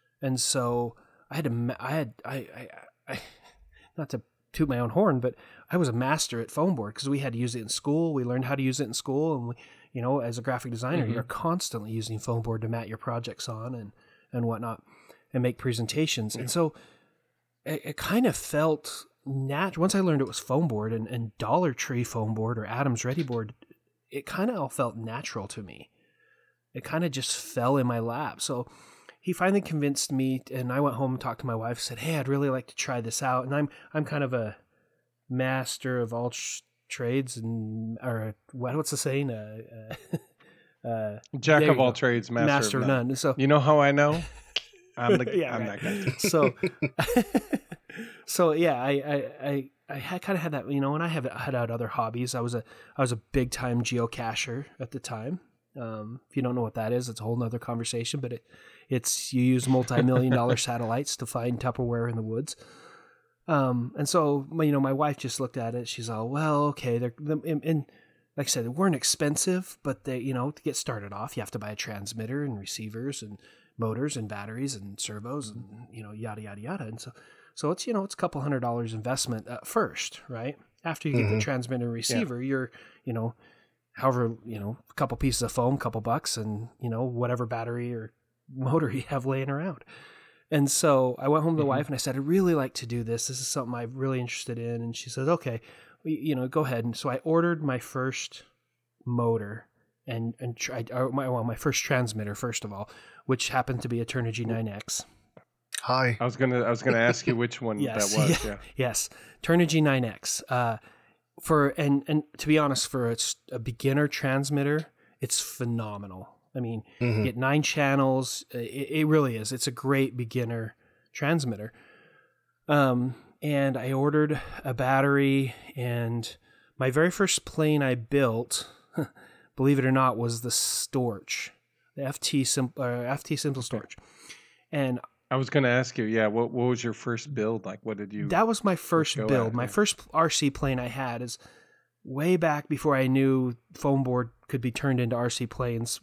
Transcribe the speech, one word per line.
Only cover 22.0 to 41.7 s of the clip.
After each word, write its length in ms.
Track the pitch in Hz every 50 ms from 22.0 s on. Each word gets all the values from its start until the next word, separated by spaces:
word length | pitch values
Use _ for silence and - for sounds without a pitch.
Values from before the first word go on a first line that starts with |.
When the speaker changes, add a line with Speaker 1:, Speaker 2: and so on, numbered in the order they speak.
| 123
Speaker 1:
foam 280 | - - 120 110 110 113
board 240 | 110 110 113 120 110
or 60 | 107
Adam's 380 | - - 120 139 135 120 113 -
Ready 180 | 123 131 165 160
board, 320 | 131 123 117 110 104 - _ - - - _ _ _ _ _ _ _
it 140 | - 139 -
kinda 280 | - - - 190 233 247 196
all 100 | 147 123
felt 280 | - - 135 120 101
natural 500 | 113 113 113 113 127 160 - - 113 95 -
to 140 | - - 101
me. 280 | 87 58 - - - _ _ _ _ _ _ _ _ _ _ _ _ _ _ _ _ -
It 120 | 127 -
kinda 240 | - 160 160 175 170
just 280 | 131 135 123 - -
fell 400 | - - - - - 117 123 139
in 100 | 139 127
my 120 | 123 120 117
lap. 420 | 113 117 117 123 151 131 - -
So 300 | - - 135 123 120 - - - - - - - _ - - _
he 120 | - - 185
finally 280 | - 180 185 196 202 -
convinced 500 | - 160 156 143 143 139 - - - 143
me, 300 | 131 131 131 131 131 - - -
and 180 | 127 123 123 123
I 60 | 135
went 140 | 147 143 120
home 160 | 113 139 131 131
and 80 | 123
talked 200 | - 131 120 -
to 60 | -
my 80 | 131 117
wife, 240 | 110 110 117 120 -
said, 180 | - - 131 110
"Hey, 180 | 117 156 165
I'd 120 | 151 131 131
really 200 | 139 139 139 143
like 180 | 131 127 117 -
to 80 | -
try 240 | - - - 131 123
this 220 | 113 117 117 - -
out." 200 | 131 127 127 127
And 80 | 131 139
I'm, 160 | 143 147 143 - - - - -
I'm 120 | 156 147
kind 180 | 120 160 147 143
of 100 | 127 127
a 240 | 123 113 104 98 - _ _ _ _ _ _ _ _ _ _ _ _ _ -
master 680 | 127 127 131 131 131 131 127 - - - - 135 127 123
of 140 | 120 110 117
all 180 | 117 120 123
tr-, 300 | 120 - - - - - - _ _ _ _ -
trades 480 | - - 127 117 127 135 135 127 -
and, 600 | 117 113 113 113 113 110 107 110 113 110 113 113 113 -
or 340 | 127 117 110 110 110 104 - _ _ -
what, 240 | 131 120 127 135
what's 140 | 151 151 - -
the 40 |
saying? 360 | 139 - 147 131 139 143 135 117
Uh, 300 | 110 107 107 107 110 - - 113 113 110 107 - - - - - - - _ _ _ _ - - _ _ _ _ _ -
uh, 40 | 117
<laughs> 0 |
uh, 300 | 117 113 110 107 104 110 - _ - 135
Speaker 2:
Jack 220 | 110 156 156 151 151
Speaker 1:
there 80 | 151